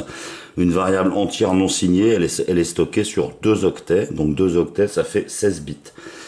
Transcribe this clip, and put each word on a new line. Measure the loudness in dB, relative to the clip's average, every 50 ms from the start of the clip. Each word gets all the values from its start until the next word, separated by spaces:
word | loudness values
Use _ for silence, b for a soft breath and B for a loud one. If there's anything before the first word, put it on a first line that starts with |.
| -6 B B B B B B B B B B
une | 0 2 2
variable | 2 2 2 2 2 2 2 0
entière | 0 0 -2 -2 0 0 0 2 4
non | 2 2 2
signée, | 0 0 2 2 4 4 4 4
elle | 4 2
est, | 2 0 -2 -4 -2
elle | 0 2 0
est | 0
stockée | 0 0 -2 -2 0 0 -2
sur | -2 0 -2 -2 -2 -2 -6 -2
deux | 2 2 2 4 2
octets, | 0 0 -2 -2 0 0 0 0 -2
donc | -2 -2 0 0 2
deux | 2 2 2 4
octets | 2 0 0 0 0 -2 0
ça | 0 -2
fait | -4 -2 -2 -4 -4 -4
seize | -6 -2 0 0 0 -2
bits. | -8 -12 -12 -14 -14 -20 B B B B B B B